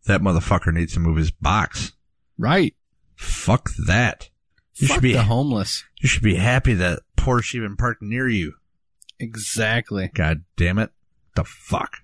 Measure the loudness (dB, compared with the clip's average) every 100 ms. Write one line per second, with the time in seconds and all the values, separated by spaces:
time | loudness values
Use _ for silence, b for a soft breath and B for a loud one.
0 | 0 0 2 0 2 0 0 0 -2 0
1 | 0 2 0 -2 0 0 -2 -6 -10 _
2 | _ _ _ -4 0 2 0 _ _ _
3 | _ _ -4 -2 2 0 0 -6 0 2
4 | 0 -2 -16 _ _ _ _ -2 0 4
5 | 4 4 2 2 0 0 -2 -6 -10 _
6 | 0 2 2 2 2 4 2 2 0 -2
7 | _ -2 2 0 0 -6 -8 -2 -4 -2
8 | -6 -2 0 0 -2 -8 _ _ _ _
9 | _ -14 -12 -10 -8 -2 0 0 -2 -6
10 | -4 -2 -2 -2 -6 -2 0 0 -2 _
11 | _ _ _ -6 -6 -8 -6 -6 -6 -12